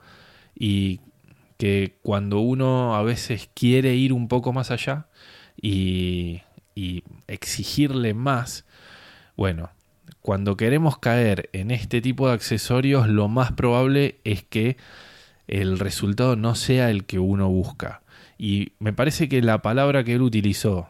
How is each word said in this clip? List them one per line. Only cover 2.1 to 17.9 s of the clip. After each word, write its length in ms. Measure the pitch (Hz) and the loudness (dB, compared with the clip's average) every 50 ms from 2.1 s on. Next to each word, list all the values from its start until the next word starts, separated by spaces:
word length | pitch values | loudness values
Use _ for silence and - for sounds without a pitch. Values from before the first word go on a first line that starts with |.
| 104 101 101 101 101 104 | -2 -2 0 0 0 0
uno 560 | 113 123 131 131 131 131 127 127 123 120 110 | 2 0 0 0 2 2 2 2 0 0 0
a 60 | 104 | 0
veces 480 | 107 113 120 - - - 117 101 - _ _ | 0 0 -2 -4 -4 -6 -8 -8 -8 _ _
quiere 400 | - 123 120 123 135 131 131 123 | 0 2 4 4 4 4 2 2
ir 180 | 127 135 131 131 | 2 2 2 2
un 120 | 123 120 113 | 0 0 0
poco 260 | 123 127 120 127 123 | -2 0 0 -2 -2
más 160 | 131 123 - | -2 -4 -4
allá 360 | 123 117 - - 135 151 156 _ _ _ - - - - - - _ - | -4 -4 -4 -4 -4 -6 -8 _ _ _ -20 -20 -20 -20 -20 -20 _ -8
y, 800 | - 107 98 95 95 92 92 92 90 90 90 87 87 87 82 90 - _ _ - _ _ _ | -4 -2 0 0 0 0 0 -2 -2 -2 -2 -4 -4 -6 -8 -10 -14 _ _ -20 _ _ _
y 300 | 104 95 90 90 87 - - - - _ | -8 -8 -6 -8 -8 -10 -14 -20 -20 _
exigirle 880 | - 101 - - - - - 101 - - - 147 139 131 131 120 113 104 | -14 -14 -10 -8 -8 -8 -6 -6 -4 0 0 0 0 0 -2 -2 -2 -2
más, 500 | 113 127 143 135 120 120 - - - _ _ _ - - - - - - - - - - _ _ | -2 -2 -2 -2 -2 -4 -6 -10 -14 _ _ _ -20 -20 -20 -20 -20 -20 -20 -20 -20 -20 _ _
bueno, 340 | - 98 95 87 82 85 - _ _ _ _ _ _ _ - - _ | -2 -2 -2 -2 -4 -8 -12 _ _ _ _ _ _ _ -20 -20 _
cuando 340 | - - 98 196 202 202 196 | -4 -2 -2 0 0 0 0
queremos 420 | - 214 117 135 156 165 156 135 - | 2 2 2 2 4 2 2 0 0
caer 520 | - 123 117 123 120 107 98 82 - - | 0 2 2 4 4 2 2 0 -4 -8
en 180 | - 95 95 110 | -8 -6 -4 -4
este 300 | 123 117 - - 123 120 | -4 -4 -4 -2 -4 -2
tipo 260 | 113 131 123 127 135 | 0 -2 -2 0 2
de 80 | 127 120 | 2 2
accesorios, 720 | 107 - - 117 101 - - 123 127 131 139 139 135 117 110 | 0 -2 -2 -4 -4 0 0 0 2 2 2 4 4 4 4
lo 200 | 104 104 104 104 | 4 2 2 2
más 240 | 113 127 127 110 | 2 0 0 0
probable 640 | - - 127 120 120 123 131 131 139 143 143 131 - _ _ | -2 0 0 2 2 4 2 4 4 2 2 0 -2 _ _
es 180 | 107 104 - | -4 -4 -4
que 360 | - _ - 113 110 123 135 - - - - - - - - - - _ _ _ _ | -6 _ -2 0 0 0 -2 -4 -10 -20 -20 -20 -20 -20 -20 -20 -20 _ _ _ _
el 320 | - - 98 98 95 95 90 | -6 -4 -2 0 0 0 -2
resultado 580 | 98 95 - - 107 101 101 107 127 127 123 | -2 -4 -4 -2 -2 -2 0 2 2 2 2
no 180 | 107 107 117 120 | 0 0 -2 -2
sea 360 | - - - 127 127 123 117 | -2 0 0 2 2 2 2
el 140 | 107 98 98 | 0 -2 -4
que 140 | - - 92 | -4 -2 0
uno 320 | 92 95 101 98 98 95 | 0 2 2 2 2 2
busca. 500 | 92 95 90 - - - - - | 2 0 0 -2 -6 -10 -10 -10